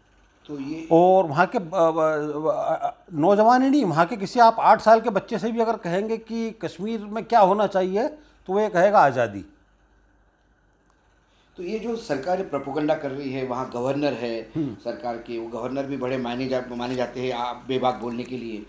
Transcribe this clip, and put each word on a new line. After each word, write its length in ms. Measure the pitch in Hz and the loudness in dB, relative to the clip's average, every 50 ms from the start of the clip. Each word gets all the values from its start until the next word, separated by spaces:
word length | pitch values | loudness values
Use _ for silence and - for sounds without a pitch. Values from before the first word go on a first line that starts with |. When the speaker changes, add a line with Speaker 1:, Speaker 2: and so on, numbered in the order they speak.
| _ _ _ _ _ _ _ _ _ | _ _ _ _ _ _ _ _ _
Speaker 1:
तो 120 | - 147 139 | -14 -12 -10
ये 280 | 135 143 160 160 160 - | -10 -10 -10 -8 0 4
Speaker 2:
और 340 | 165 165 175 185 185 190 185 | 6 6 8 8 6 4 4
वहाँ 200 | 160 139 156 185 | 2 2 2 2
के, 120 | 185 - | 2 0
अ, 40 | 226 | -4
अ, 1300 | 180 156 180 190 165 165 160 165 160 156 156 147 151 151 143 147 156 151 151 143 143 - 160 - 143 | -6 -2 0 2 2 2 2 2 0 0 0 -2 -4 -6 -6 -4 -2 -2 -2 -2 -2 -4 -4 -2 -4
अ, 80 | 143 - _ _ - 175 | -6 -8 _ _ -8 -2
नौजवान 500 | 143 156 190 202 202 214 226 247 254 262 | 2 4 4 6 6 6 6 6 4 4
ही 60 | 277 | 4
नहीं, 160 | 269 294 240 | 2 2 2
वहाँ 200 | 175 143 156 175 | 2 2 2 2
के 120 | 170 247 | 0 0
किसी 220 | 196 196 - - 247 | -6 -8 -2 4 6
आप 160 | 233 226 220 - | 6 6 6 6
आठ 220 | 143 175 220 208 | 6 6 6 6
साल 200 | - 214 226 226 | 6 6 6 6
के 80 | 220 240 | 4 2
बच्चे 300 | 196 190 - - 233 185 | -2 -2 -2 -4 -6 -4
से 120 | 175 240 | -4 -4
भी 80 | 226 233 | -2 -2
अगर 160 | 220 226 226 | 0 0 -2
कहेंगे 420 | 208 - 170 170 196 214 220 226 | -4 -4 -4 -2 -2 -2 -2 -4
कि 340 | 226 226 - 226 226 226 226 | -6 -8 -8 -6 -6 -6 -6
कश्मीर 480 | 196 - - 156 - - 190 220 233 214 | -8 -8 -10 -10 -8 -8 -6 -6 -6 -6
में 260 | 208 208 208 226 196 | -8 -8 -8 -8 -2
क्या 140 | - 233 226 | 4 4 6
होना 280 | 196 180 196 214 208 | 6 6 4 2 0
चाहिए, 400 | 190 190 185 185 185 190 202 254 302 302 - - _ _ _ _ | 0 0 0 -2 0 0 -2 -2 -2 -4 -10 -20 _ _ _ _
तो 60 | - 185 | -4 -2
वो 60 | 208 | 0
ये 100 | 214 208 | 0 0
कहेगा, 300 | 170 170 180 208 202 202 | 2 4 4 6 6 6
"आज़ादी।" 460 | 160 139 120 127 117 110 101 98 - - _ _ _ _ _ _ _ _ _ _ _ _ _ _ _ _ _ _ _ _ _ _ _ _ _ _ _ _ _ _ _ _ _ _ _ _ _ _ _ _ _ | 6 6 4 2 -2 -2 -4 -8 -12 -14 _ _ _ _ _ _ _ _ _ _ _ _ _ _ _ _ _ _ _ _ _ _ _ _ _ _ _ _ _ _ _ _ _ _ _ _ _ _ _ _ _
Speaker 1:
तो 60 | - 180 | -12 -8
ये 160 | 180 214 220 | -6 -6 -6
जो 160 | 208 233 226 | -6 -6 -6
सरकार 480 | 226 - - 147 131 131 180 185 185 190 | -6 -4 -4 -4 -4 -2 -2 -2 -2 -2
प्रोपेगेंडा 520 | - 143 139 139 139 131 151 151 151 156 | -4 -6 -6 -6 -4 -4 -2 0 0 0
कर 160 | 156 - 135 | 0 -2 -6
रही 220 | 127 143 139 131 131 | -6 -6 -8 -6 -6
है, 140 | 135 131 | -4 -4
वहाँ 240 | 123 120 127 127 110 120 | -4 -4 -6 -6 -6 -6
गवर्नर 400 | 120 123 135 143 147 147 143 123 | -4 -2 -2 -2 0 0 -2 -2
है 380 | 113 120 117 113 113 110 - - | -2 -4 -6 -6 -6 -8 -8 -6
Speaker 2:
हम्म। 200 | 156 151 131 104 | -6 -4 -6 -6
Speaker 1:
सरकार 420 | - - 120 117 - - 120 117 | -10 -10 -10 -10 -8 -8 -8 -8
के, 220 | 113 110 120 117 113 | -8 -10 -10 -10 -8
वो 200 | 113 113 117 113 | -8 -8 -8 -8
गवर्नर 240 | 120 127 131 139 135 | -8 -6 -6 -6 -6
भी 140 | 135 139 | -6 -6
बड़े 200 | 127 123 127 135 | -6 -4 -4 -4
मायने 300 | 127 120 120 120 127 135 | -4 -4 -4 -6 -4 -4
जा-, 240 | 123 131 127 123 120 | -2 -4 -4 -4 -6
माने 240 | 120 120 120 123 131 | -8 -8 -6 -6 -4
जाते 260 | 123 120 120 - 127 | -4 -4 -4 -6 -6
हैं, 100 | 127 127 | -4 -4
आ, 220 | 123 117 120 123 120 | -4 -4 -4 -6 -8
बेबाक 420 | 120 - 123 131 123 120 127 120 | -8 -6 -4 -2 0 0 0 -2
बोलने 280 | 104 110 120 117 120 123 | -2 -6 -8 -8 -8 -8
के 140 | 123 127 | -8 -10
लिए। 280 | 123 117 117 110 104 107 | -10 -10 -10 -10 -12 -12